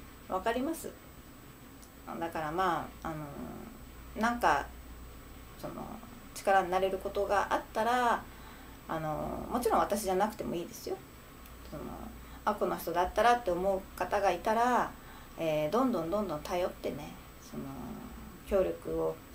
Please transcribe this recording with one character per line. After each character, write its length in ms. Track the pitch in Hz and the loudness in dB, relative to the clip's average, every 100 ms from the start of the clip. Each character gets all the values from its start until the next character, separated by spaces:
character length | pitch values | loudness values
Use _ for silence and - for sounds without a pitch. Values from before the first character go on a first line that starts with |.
| - - - | -16 -14 -2
わ 140 | 190 | 0
か 120 | 226 | 2
り 80 | 247 | 2
ま 120 | 277 | 0
す。 180 | 320 - - - - - - - - - - - - - 160 | -2 -6 -12 -16 -16 -16 -16 -18 -18 -18 -16 -16 -14 -10 -6
だ 100 | 165 | -4
か 120 | 165 | -2
ら、 100 | 156 | -2
ま 360 | 165 190 160 - - | 2 2 2 -2 -6
あ、 40 | 160 | -6
あ 20 | |
の 60 | 156 147 139 - - - - - - - - | -4 -6 -8 -8 -10 -12 -12 -14 -14 -10 0
ー、 40 | |
な 100 | 220 | 0
ん 80 | 240 | 4
か、 260 | 185 143 - - - - - - - - - - | 4 4 2 -8 -12 -12 -12 -14 -14 -14 -14 -10
そ 80 | - | -8
の、 180 | - - - - - - | -8 -8 -10 -12 -14 -12
力 300 | - - 196 | -2 6 6
に 80 | 180 | 6
な 80 | 185 | 4
れ 100 | 190 | 4
る 80 | 190 | 2
こ 120 | 196 | 0
と 160 | 202 196 | 0 2
が 280 | 202 - | 4 4
あ 40 | 311 | 0
っ 40 | - | 0
た 100 | 233 | 0
ら、 400 | 220 247 240 190 - - - - - - - | 4 4 6 4 0 -14 -14 -14 -16 -14 -6
あ 120 | 160 | -2
の 460 | 156 151 151 - - | -2 -2 -2 -4 -2
ー、 40 | |
も 60 | 240 | 2
ち 100 | 247 | 4
ろ 80 | 285 | 6
ん 20 | |
私 240 | 165 214 | 4 2
じ 80 | 202 | 2
ゃ 40 | 185 | 4
な 120 | 214 | 4
く 80 | - | 2
て 80 | |
も 120 | - 160 | -2 -2
い 60 | |
い 60 | 170 | -4
で 60 | |
す 140 | - - | -8 -6
よ。 100 | 381 - - - - - - - | -6 -8 -16 -18 -16 -16 -14 -10
そ 80 | 151 | -8
の、 60 | - - - - - - - | -8 -8 -8 -10 -12 -2 0
あ、 100 | 214 | 2
こ 100 | 185 | 2
の 120 | 175 | 0
人 140 | - | 0
だ 120 | 170 | 2
っ 100 | 180 | 4
た 80 | - | 6
ら 120 | 226 | 8
っ 100 | 240 | 8
て 80 | 240 | 4
思 240 | 175 190 190 | 2 4 2
う 60 | - - | 0 -4
方 240 | 185 202 | 0 4
が 100 | 196 | 4
い 80 | 175 | 4
た 160 | 226 220 | 4 4
ら、 360 | 247 233 160 - - - - - | 6 4 2 -2 -14 -16 -12 -4
え 300 | 165 151 151 | 0 2 4
ー、 40 | |
ど 140 | 214 254 | 4 4
ん 60 | |
ど 100 | 190 | 4
ん 60 | 165 | 2
ど 120 | 202 | 0
ん 60 | 202 | 0
ど 100 | 151 | -2
ん 20 | |
頼 260 | - 180 190 | -2 0 0
っ 40 | |
て 180 | - - | 0 -6
ね、 220 | 147 156 - - - | -6 -8 -12 -14 -16
そ 160 | - 151 | -10 -8
の、 60 | 139 135 - - - - - - - | -8 -8 -8 -10 -10 -12 -12 -12 2
協 160 | 202 | 4
力 400 | 180 165 - 160 | 4 2 -2 0
を 120 | 160 160 - | 0 -2 -8